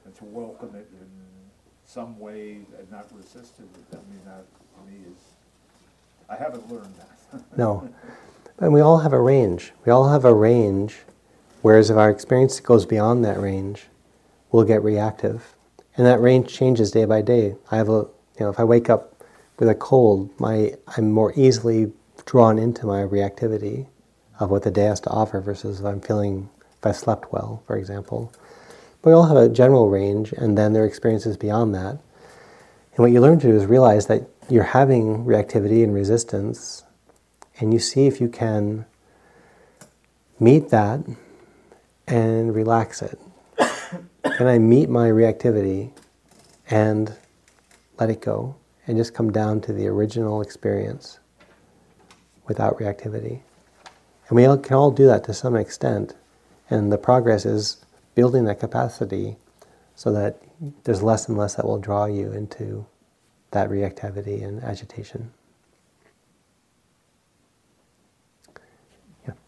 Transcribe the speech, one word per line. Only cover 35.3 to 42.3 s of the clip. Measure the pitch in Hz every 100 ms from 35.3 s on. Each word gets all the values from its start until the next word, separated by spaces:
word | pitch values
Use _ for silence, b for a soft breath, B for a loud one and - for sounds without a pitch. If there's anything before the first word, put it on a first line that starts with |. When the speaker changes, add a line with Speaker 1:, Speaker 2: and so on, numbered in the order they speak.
| 107 101 113 101 113
Speaker 2:
and | 113
resistance, | 101 98 117 - 101 104 120 - - _ _ _ _ _ _ - -
and | 110
you | 113
see | - 135 139
if | -
you | 120
can | - 113 107 104 110 113 _ b b b b b b b b b _ _ _ _ _
meet | 113 151 -
that | 113 104 131 - b b b b b b b b _ -
and | 120 110